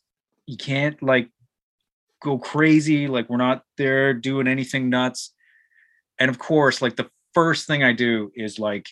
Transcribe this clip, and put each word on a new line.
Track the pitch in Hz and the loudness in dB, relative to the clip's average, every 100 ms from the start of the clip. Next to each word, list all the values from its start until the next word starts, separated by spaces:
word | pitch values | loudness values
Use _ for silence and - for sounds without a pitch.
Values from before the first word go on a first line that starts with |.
| _ _ _ _ - | _ _ _ _ -18
you | 120 | -14
can't, | - 135 147 147 | -6 -2 -2 -4
like, | 135 127 120 _ _ _ _ _ _ _ _ _ | 0 0 0 _ _ _ _ _ _ _ _ _
go | 147 131 | -4 -4
crazy. | - 147 156 156 151 147 143 | -4 2 4 4 4 0 0
Like, | 127 117 | -2 -2
we're | 120 | 0
not | 127 127 _ - | 0 -2 _ -4
there | 139 135 139 | 0 2 2
doing | 123 131 135 127 | 0 -2 -2 0
anything | 131 127 139 127 | -2 -2 -2 0
nuts." | 127 127 123 - _ _ _ _ _ _ _ _ - | 0 -2 -4 -16 _ _ _ _ _ _ _ _ -2
And | 131 | -2
of | 127 | -2
course, | - 156 139 - | 0 2 4 2
like, | 127 - | -4 -4
the | 113 _ _ | -10 _ _
first | - 165 151 - | 2 2 0 -2
thing | 147 131 | 0 2
I | |
do | 117 123 113 104 - | 2 0 0 -4 -8
is, | 107 104 | -10 -6
like, | 107 101 - | -4 -4 -10